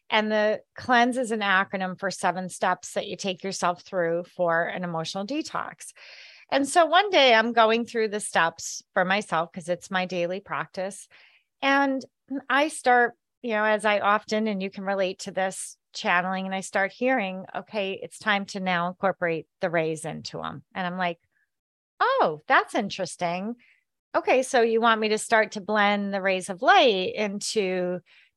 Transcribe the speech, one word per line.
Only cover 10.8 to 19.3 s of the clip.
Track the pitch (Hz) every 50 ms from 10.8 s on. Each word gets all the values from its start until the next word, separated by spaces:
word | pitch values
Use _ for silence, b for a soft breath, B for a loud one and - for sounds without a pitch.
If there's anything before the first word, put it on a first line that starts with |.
| 185 196 208 - - _ b b b b b b b b _ _ 277
And | 269 277 277 277 269 262 269 247 - _ _ _ _ 262 277 - -
I | 247 277 294 320
start, | - - - 254 247 240 240 233 - _ _ _ _ _
you | - 240
know, | 220 214 214
as | 214 214 208 220
I | 214 208 202
often, | - 202 208 214 - - 214 214 220 220
and | 202 190
you | 190 196
can | - 202 190
relate | 190 202 196 190 180 190 -
to | - 202
this, | 175 190 190 190 180 - - - - _ _ _ _
channeling, | - - 214 175 180 175 185 190 190 190
and | 190 190
I | 190
start | 180 - - 202 196 196
hearing, | - - 247 254 262 247 196 190 185 185 190 - -
"Okay, | 190 190 - - 214 196 190 196 -
it's | - - - -
time | - 220 202 202 196
to | - - 202
now | 185 185 180 170 175 180
incorporate | 180 - - 190 180 - 180 170